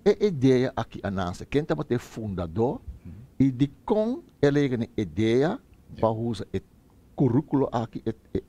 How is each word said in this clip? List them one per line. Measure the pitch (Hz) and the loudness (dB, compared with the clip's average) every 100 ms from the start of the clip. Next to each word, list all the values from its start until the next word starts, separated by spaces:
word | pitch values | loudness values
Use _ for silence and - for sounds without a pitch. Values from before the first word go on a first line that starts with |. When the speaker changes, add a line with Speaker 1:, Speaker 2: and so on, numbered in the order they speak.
| 202 | 0
Speaker 1:
a | - | 2
ideia | 208 147 131 127 127 | 0 2 4 4 2
aqui | - 113 92 | -2 -6 -6
anansi. | 101 95 87 - - | -6 -4 -4 -6 -4
Quem | 139 160 | -2 -2
tá | 151 | -4
batendo | - 117 | -2 -4
fundador | - - 107 92 87 85 120 240 - - - | -4 -10 -6 -6 -4 0 0 -2 -10 -16 -16
Speaker 2:
Uhum. | 90 123 - | -18 -6 2
Speaker 1:
e | 135 | 2
de | 123 143 - - | 2 -2 -2 -2
com | 214 220 277 - - | 0 0 -4 -10 0
ele | 143 143 143 120 117 - | 2 4 2 0 -4 -4
a | |
ideia | 95 78 110 123 151 - _ - - | -4 0 2 4 2 -2 _ -20 -20
Speaker 2:
Yeah. | - | -2
Speaker 1:
para | 110 | 0
usar | 110 117 107 - | 0 -4 -6 -6
o | 95 - _ _ _ _ | -8 -8 _ _ _ _
currículo | - 135 175 - 139 135 | 0 2 2 2 0 0
aqui, | 120 110 - - | -2 -4 -6 -8
a, | |
a | - _ - | -8 _ -8